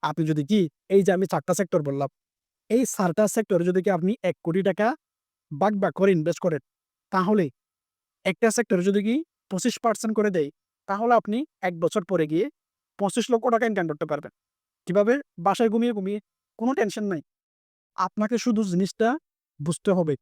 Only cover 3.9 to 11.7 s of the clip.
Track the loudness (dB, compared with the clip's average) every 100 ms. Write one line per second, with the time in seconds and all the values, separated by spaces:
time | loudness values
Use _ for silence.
3.9 | 0 0 -2 -4 -4 -2 0 0 0 0
4.9 | -2 _ _ _ _ _ -2 -2 0 -2
5.9 | 2 2 2 0 -2 -2 -4 _ _ _
6.9 | _ _ -2 2 2 0 _ _ _ _
7.9 | _ _ _ -6 0 0 0 0 0 2
8.9 | 0 0 -2 -4 _ _ -4 -2 -2 -2
9.9 | -2 -2 0 0 0 -2 -6 _ _ -8
10.9 | -4 2 2 2 -6 -6 _ -6